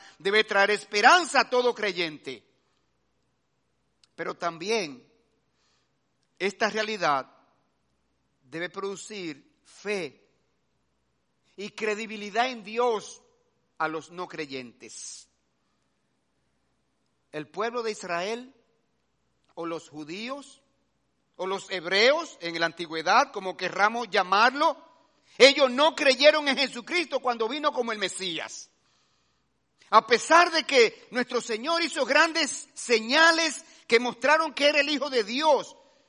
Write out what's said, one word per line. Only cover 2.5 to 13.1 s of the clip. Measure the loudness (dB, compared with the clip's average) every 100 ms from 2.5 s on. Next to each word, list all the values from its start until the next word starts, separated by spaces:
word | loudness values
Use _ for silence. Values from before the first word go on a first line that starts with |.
| _ _ _ _ _ _ _ _ _ _ _ _ _ _ _ _
Pero | -12 -10
también | -8 -8 -6 -4 -4 -4 -10 _ _ _ _ _ _ _ _ _ _ _ _ _ -8
esta | -8 -2 -4
realidad | -2 -6 -2 -2 -2 -4 _ _ _ _ _ _ _ _ _ _ _
debe | _ -12 -10
producir | -8 -10 -10 -14 -12 -12 -14 _ _
fe | _ -14 -8 -6 -8 -14 _ _ _ _ _ _ _ _ _ _ _ _ _ -14
y | -14
credibilidad | -6 -4 -4 -8 -12 -6 -4 -4
en | -6
Dios | -8 -2 0 -2 -6